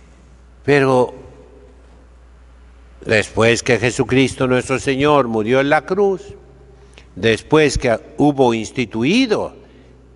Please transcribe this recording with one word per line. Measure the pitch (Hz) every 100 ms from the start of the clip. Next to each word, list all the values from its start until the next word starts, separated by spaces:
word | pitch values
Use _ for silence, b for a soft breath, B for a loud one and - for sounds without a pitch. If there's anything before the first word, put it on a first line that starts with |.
| b b b - - -
Pero | - 143 135 127 120 - - - - - - - - - - - - - - - - - - -
después | - 107 - - 113 117
que | - 117
Jesucristo | 120 113 117 127 131 - 131
nuestro | 127 117 131
Señor | 139 135 147 147 123
murió | 113 107 131
en | 139
la | 151
cruz, | 143 190 202 185 - - - - - B B B B
después | - 110 107 - 156 147 -
que | 127 110 - -
hubo | 143 139 127
instituido | 113 107 - 110 110 123 226 262 170 87 - B B B B -